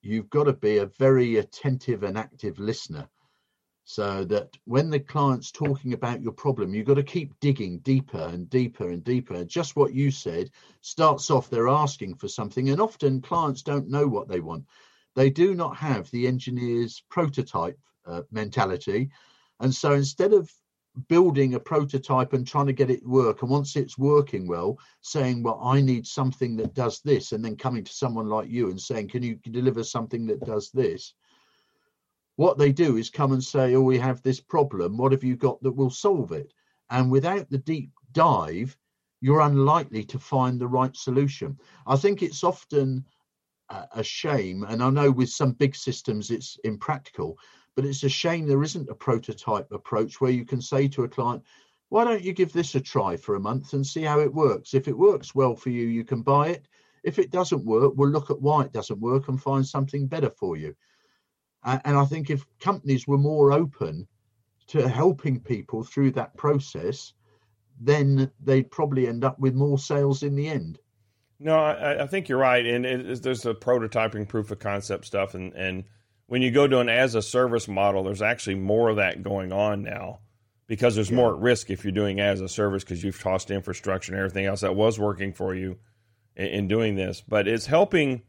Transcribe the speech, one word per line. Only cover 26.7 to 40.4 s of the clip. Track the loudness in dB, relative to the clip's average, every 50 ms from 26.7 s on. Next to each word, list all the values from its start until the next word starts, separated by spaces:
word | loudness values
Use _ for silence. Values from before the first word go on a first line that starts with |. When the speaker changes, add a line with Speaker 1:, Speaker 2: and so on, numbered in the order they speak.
| -4
Speaker 1:
does | -2 -2 -2 -4 -4
this," | _ 0 0 0 0 -4
and | -6 -6 -6
then | -6 -8
coming | -4 -4 -4 -4 -4 -8
to | -10
someone | -8 -6 -4 -4 -4 -4 -4 -2
like | -2 -2 -2 -4
you | -4 -2 -2 -2
and | -4 -8
saying, | -8 -6 -6 -6 -6 -6
"Can | -6 -6
you | -4 -4 -6
deliver | -8 _ -8 -6 0 0 0 0 0 -6
something | -6 -6 -8 -6 -6 -6 -6 -4
that | -4 -4 -4 -4
does | -6 -6 -6 -6 -4
this?" | -2 0 0 0 -2 -6 -12 -18 _ _ _ _ _ _ _ _ _ _ _ _ _ _ _ _ _ _ _ _ _ _ _ _ _
What | 4 4 4 6 6
they | 4 4
do | 6 4 4 4 4
is | 0 -2 -4
come | -2 0 2 2
and | 2 0 -2
say, | 0 0 2 4 4 6
"Oh, | 6
we | 6 6 4 4
have | 2 0 -2 0
this | _ -2 -2 -2
problem. | _ _ 2 2 2 2 0 -2 -2 -2 0 2
What | 4 4
have | 4 4 2
you | -2 -2
got | 2 0 0 0 0
that | -4 -2
will | 0 2 0 0
solve | 0 0 2 2 2 2 0 -4
it?" | -6 -10 -10 -12 _ _ _ _ _ _ _ _
And | 0 2 2 4
without | 4 4 4 2 -2 -2 -4 _
the | -6 -4
deep | -2 -4 -6 -6 -6 -12 _ _ _ _
dive, | 2 4 4 4 4 2 0 -4 -6 -6 -8 -8 -10 _ _ _ _ _ _ _ _ _
you're | 2 4 4 6
unlikely | 6 4 4 4 4 4 4 2 0 -2 -8 -8 -8
to | -6 -10 -12
find | -6 -2 0 0